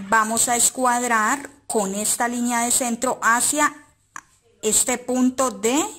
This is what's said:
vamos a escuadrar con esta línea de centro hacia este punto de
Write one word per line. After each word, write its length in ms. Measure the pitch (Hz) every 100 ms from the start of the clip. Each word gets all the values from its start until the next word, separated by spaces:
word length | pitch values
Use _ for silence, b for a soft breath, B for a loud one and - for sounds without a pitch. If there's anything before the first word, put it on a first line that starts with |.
| 196
vamos 400 | 220 214 226 254
a 80 | 240
escuadrar 920 | - - 247 240 247 226 214 277 - - -
con 280 | 226 190
esta 340 | 202 220 - 240
línea 320 | 240 240 233
de 120 | 240
centro 460 | - 247 233 254 -
hacia 520 | 214 240 - 294 285 - - _ _ - - _ _ _
este 360 | 220 208 - 247
punto 520 | 247 254 254 254 254
de 340 | 196 220 285 415